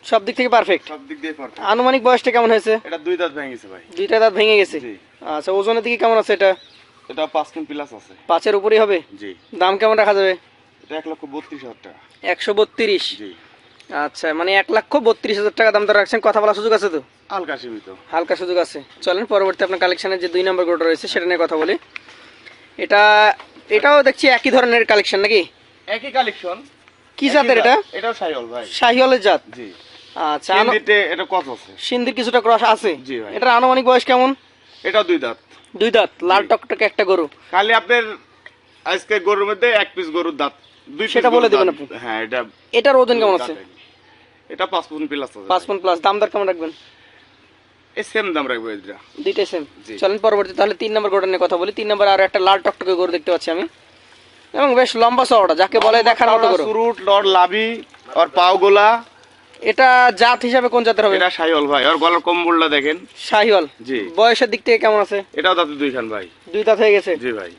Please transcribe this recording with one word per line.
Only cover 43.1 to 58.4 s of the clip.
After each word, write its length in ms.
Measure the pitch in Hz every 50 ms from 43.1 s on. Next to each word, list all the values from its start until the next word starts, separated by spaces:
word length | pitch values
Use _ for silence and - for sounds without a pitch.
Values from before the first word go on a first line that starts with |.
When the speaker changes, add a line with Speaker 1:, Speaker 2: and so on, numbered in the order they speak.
| 240 240
Speaker 1:
কেমন 160 | 220 208 190
আছে? 200 | 170 - - 160
Speaker 2:
দাঁত। 1000 | - 95 92 _ _ - _ _ _ _ _ _ _ _ _ _ _ _ _ -
এটা 140 | - 185
পাঁচ 180 | 185 190 175 160
পণ 220 | - 156 151 156
প্লাস 240 | 147 143 143 139 123
আছে 180 | _ 107 98 98
Speaker 1:
পাঁচ 140 | 185 185 -
Speaker 2:
ভাই। 140 | - 208
Speaker 1:
পণ 40 | 196 175
প্লাস। 180 | 190 175 170
দাম 180 | 156 202 196 208
দর 80 | 208
কেমন 200 | 208 - 214 202
রাখবেন? 240 | 190 185 170 160 160 165 - - - _ _ _ _ _ _ _ _ _ _ _ _ _ _ _ _ _ _ _ _ _
Speaker 2:
এই 60 | - 214
সেম 300 | - - 220 214 196 170
দাম 160 | 151 143 131
রাখবো 200 | 127 117 113 113
এটা। 260 | 107 101 92 95 101 - - _ _ -
Speaker 1:
দুইটাই 260 | - - - - 196
সেম। 180 | - - 175 147 139 _ _ -
Speaker 2:
জি। 120 | - 113 190
Speaker 1:
চলেন 200 | - - 202 214
পরবর্তী 340 | 202 220 208 202 202 190 190
তাহলে 220 | - 190 208 214
তিন 180 | - 226 220 214
নম্বর 180 | 214 208 202
গরুটা 160 | 185 196 185
নিয়ে 120 | 190 185 180
কথা 180 | 180 175 180
বলি। 160 | 175 175 196 208
তিন 180 | - 220 208
নম্বর 160 | 208 202 208
আরো 160 | 202 196 190 190
একটা 160 | 190 - 202
লাল 220 | 185 185 196 196
টকটকে 340 | 170 202 190 _ 185 185 185
গরু 180 | 175 180 180 170
দেখতে 180 | 175 151 -
পাচ্ছি 200 | 180 160 - -
আমি, 160 | 165 170 196 339 _ _ _ _ _ _ _ _ _ _ _ _ _ _ _ _ _
এবং 220 | - 277 285 254
বেশ 220 | 240 254 247 -
লম্বা 280 | 226 226 233 247 247 254
চওড়া, 300 | 247 262 226 196 175 160
যাকে 240 | 156 185 190 - 226
বলে 200 | 208 220 220 233
Speaker 2:
লম্বা 40 | 220
Speaker 1:
দেখার 260 | 233 226 220 247 233
মতো 100 | 220 226
Speaker 2:
চওড়া, 140 | 226 226 -
Speaker 1:
গরু। 120 | 175 147
Speaker 2:
চুরুট, 360 | 214 220 220 226 233 233 -
লর 240 | 190 190 202 202 208
লাভি, 580 | 196 190 185 180 180 180 214 220 226 233 226 - _ _ - _ - -
ওর 140 | - 165 160
পাওগোলা। 760 | - 185